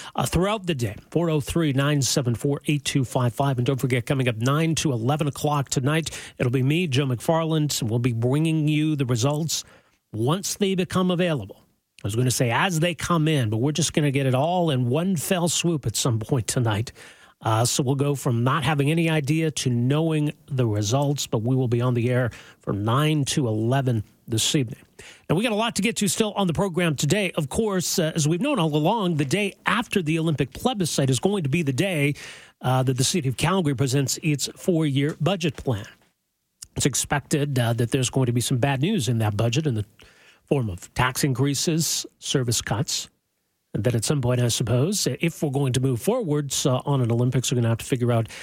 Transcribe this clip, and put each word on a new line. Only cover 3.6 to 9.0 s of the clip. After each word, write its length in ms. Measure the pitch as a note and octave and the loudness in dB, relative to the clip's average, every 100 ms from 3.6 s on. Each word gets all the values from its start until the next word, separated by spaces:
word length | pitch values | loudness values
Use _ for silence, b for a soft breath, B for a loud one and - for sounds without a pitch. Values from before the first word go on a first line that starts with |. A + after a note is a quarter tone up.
| B2 | 0
don't 140 | C3+ | 0
forget, 260 | C3 B2+ - | 0 0 0
coming 220 | C#3 B2 | 0 0
up 80 | A2 | 0
nine 400 | B2 D3 E3 D#3 | 0 2 2 0
to 160 | D#3+ | 0
eleven 340 | A#2+ A#2 D3+ D3+ | 0 0 0 -2
o'clock 440 | - D3 D3 C3+ | -2 -2 -2 0
tonight, 420 | - B2+ D#3+ D3 B B B | -2 0 0 -2 B B B
it'll 140 | B2+ | 0
be 120 | C3 | 2
me, 220 | C3 D#3+ F3+ | 2 2 2
Joe 180 | B2+ C#3 | 0 0
McFarland, 760 | A#2+ - E3 E3 D#3+ D3+ - | -2 0 0 2 0 0 -2
and 80 | A2+ | -2
we'll 100 | A#2+ | 0
be 120 | B2 | 0
bringing 560 | A2+ B2 C#3+ D#3+ D#3+ D3+ | 0 0 2 2 2 2
you 300 | D3+ D#3 | 2 0
the 80 | D3 | 0